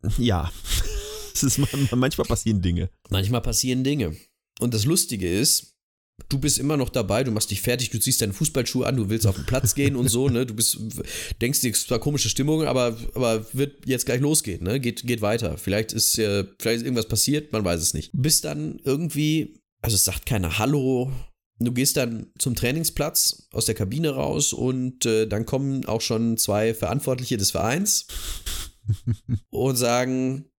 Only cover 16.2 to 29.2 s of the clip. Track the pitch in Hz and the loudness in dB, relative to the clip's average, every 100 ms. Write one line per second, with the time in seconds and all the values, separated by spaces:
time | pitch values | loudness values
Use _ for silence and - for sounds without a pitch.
16.2 | 107 101 95 - 113 117 127 123 107 110 | 2 2 -2 -4 -2 0 0 -2 0 0
17.2 | - 147 151 110 95 85 80 76 - - | 2 0 0 -2 0 2 0 -2 -4 0
18.2 | 139 - 156 147 151 - 139 139 165 143 | 2 2 0 -4 -6 -4 -2 0 0 0
19.2 | 151 156 - - _ _ - 101 - - | 2 2 -2 -10 _ _ 0 2 2 -2
20.2 | - 107 87 87 113 147 131 127 131 135 | -2 -2 0 0 2 2 2 0 -2 -6
21.2 | - _ _ _ 120 123 127 - 120 113 | -8 _ _ _ -2 2 2 2 -2 -4
22.2 | - - 135 120 123 151 165 - 151 - | -10 -4 -2 0 0 0 -2 -2 -2 0
23.2 | - - _ - - 110 98 131 160 135 | 0 -2 _ -2 -2 0 -2 0 0 0
24.2 | 143 151 143 - 127 131 127 127 120 110 | -2 0 0 0 -2 0 -4 -2 2 2
25.2 | 110 101 113 135 139 135 - 113 - 113 | 2 0 0 -2 0 -2 -2 -2 0 0
26.2 | 117 113 - 104 113 113 80 123 143 127 | 2 2 2 2 2 0 -2 -2 0 -4
27.2 | 123 117 98 80 107 147 208 - - - | -2 0 0 0 0 0 0 0 -2 -10
28.2 | - - - - - _ - 104 - 107 | -8 -8 -6 -8 -8 _ -4 -2 -2 -4